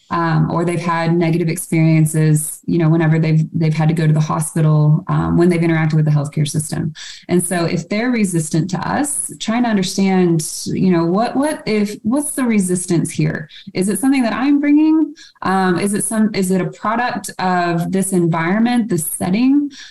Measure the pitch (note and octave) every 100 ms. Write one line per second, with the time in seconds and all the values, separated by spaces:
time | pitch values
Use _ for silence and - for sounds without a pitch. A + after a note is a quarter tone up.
0 | - F3 E3 D#3+ D#3 - F3 E3+ F3 E3
1 | E3 E3+ E3 E3 E3 - - E3 D#3+ D#3+
2 | D#3 D#3 D#3 D3+ - - - C#3+ D#3 E3
3 | D#3+ D#3+ D#3+ D#3 D#3 D#3+ D#3+ D#3 D#3 D#3+
4 | D#3 D3+ D3+ E3 D#3 F3 D#3 D3+ D3+ D3+
5 | - D3+ E3 E3+ E4+ E3 E3 D#3+ D#3+ D#3
6 | D3+ D3 C#3+ - C#3+ D#3 D3+ D3+ E3 D3+
7 | - - - F3+ - F3+ E3 E3+ - G#3
8 | B3 A#3+ G3 E3+ D#3 D#3+ F3+ F3+ - G3+
9 | C#4+ - - - - A#3 A#3+ G3+ F#3 -
10 | G3 F#3 F3 E3 - - - D#3 F#3 E3+
11 | E3 F#3 A#3 C4 D4 D4+ G#3 G#3+ G3+ -
12 | G#3+ C4+ D4 - B3 A3 F3+ F3+ - E3+
13 | - - D#3 - D#3 - - F#3+ F#3+ G3+
14 | C4+ C#4 A#3 G#3 C#4 C#4+ C#4+ D4 D#4 D#4+
15 | D4 - - _ - F#3+ F#3 F3 G3+ G3+
16 | - A3 G#3+ G3 F#3 F#3 F#3 - G#3+ A#3
17 | B3 - - - F#3 F3+ F3 E3+ E3+ F#3+
18 | G3 F#3 E3+ E3 E3 G#3 A#3 A#3+ G#3+ F3
19 | - - F#3 G3+ C4 C#4+ C#4+ - -